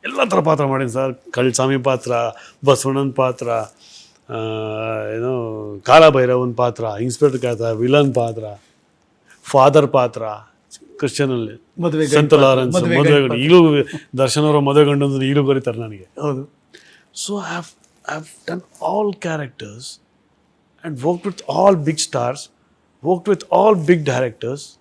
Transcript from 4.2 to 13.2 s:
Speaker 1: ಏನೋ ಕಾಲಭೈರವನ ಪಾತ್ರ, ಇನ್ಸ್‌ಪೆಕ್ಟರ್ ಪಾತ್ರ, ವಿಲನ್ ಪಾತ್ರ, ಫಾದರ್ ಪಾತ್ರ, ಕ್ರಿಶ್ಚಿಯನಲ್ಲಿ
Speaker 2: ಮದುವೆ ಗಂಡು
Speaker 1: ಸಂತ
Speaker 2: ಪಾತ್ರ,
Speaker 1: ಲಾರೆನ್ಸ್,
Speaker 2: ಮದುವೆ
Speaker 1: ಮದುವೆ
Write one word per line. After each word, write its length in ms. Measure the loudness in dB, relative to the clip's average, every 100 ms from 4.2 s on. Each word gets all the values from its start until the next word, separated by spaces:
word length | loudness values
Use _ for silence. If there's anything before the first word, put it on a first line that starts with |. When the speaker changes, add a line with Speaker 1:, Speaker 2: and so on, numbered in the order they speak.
| _ -10 -8 -8 -8 -8 -8 -8 -8 -6
Speaker 1:
ಏನೋ 640 | -4 -4 -6 -10 -12 -12
ಕಾಲಭೈರವನ 760 | 6 8 8 6 2 0 -2 -2
ಪಾತ್ರ, 260 | -4 -2
ಇನ್ಸ್‌ಪೆಕ್ಟರ್ 580 | -8 -6 -6 0 0 0
ಪಾತ್ರ, 240 | -4 -4 -4
ವಿಲನ್ 500 | -2 2 2 2 0
ಪಾತ್ರ, 280 | -4 -6 -12 -16 _ _ _ _ _ _ _ _
ಫಾದರ್ 440 | 0 6 6 6 4
ಪಾತ್ರ, 360 | 2 0 -4 -10 -12 -16 _ _ -20 _ -8
ಕ್ರಿಶ್ಚಿಯನಲ್ಲಿ 840 | -8 -4 -4 -4 -8 -12 _ -6
Speaker 2:
ಮದುವೆ 240 | -4 -2 2
ಗಂಡು 100 | 2
Speaker 1:
ಸಂತ 180 | 4
Speaker 2:
ಪಾತ್ರ, 120 | 6 6
Speaker 1:
ಲಾರೆನ್ಸ್, 300 | 4 2 0
Speaker 2:
ಮದುವೆ 240 | 0 2
Speaker 1:
ಮದುವೆ 220 | 4 4